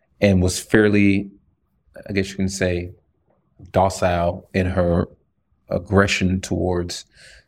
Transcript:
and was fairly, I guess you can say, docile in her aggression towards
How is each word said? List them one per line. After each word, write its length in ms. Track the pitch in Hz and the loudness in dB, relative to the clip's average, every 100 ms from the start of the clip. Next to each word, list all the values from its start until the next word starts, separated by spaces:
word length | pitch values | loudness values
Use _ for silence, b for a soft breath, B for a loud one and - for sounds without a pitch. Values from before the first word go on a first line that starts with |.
| B _ | B _
and 220 | 101 95 | 2 4
was 160 | 90 - | 2 -2
fairly, 720 | - 110 104 104 101 98 98 - _ _ _ _ _ - - | 0 4 4 4 2 2 -4 -16 _ _ _ _ _ -20 -6
I 40 | |
guess 180 | 98 95 | -4 -4
you 60 | - | -4
can 120 | 95 | -4
say, 420 | - 92 87 87 - _ _ _ _ _ _ - | -2 -2 -2 -6 -16 _ _ _ _ _ _ -4
docile 800 | 95 95 - 92 87 87 - - | 0 0 0 -2 0 -2 -4 -6
in 140 | 98 92 | -2 -2
her 420 | 98 87 85 - - _ _ _ _ _ | 0 0 0 -2 -8 _ _ _ _ _
aggression 720 | 95 - 95 98 - 92 95 | -8 0 2 2 0 -2 -2
towards 640 | - 90 90 87 87 - - b b b | -4 -4 -2 -4 -6 -10 -16 b b b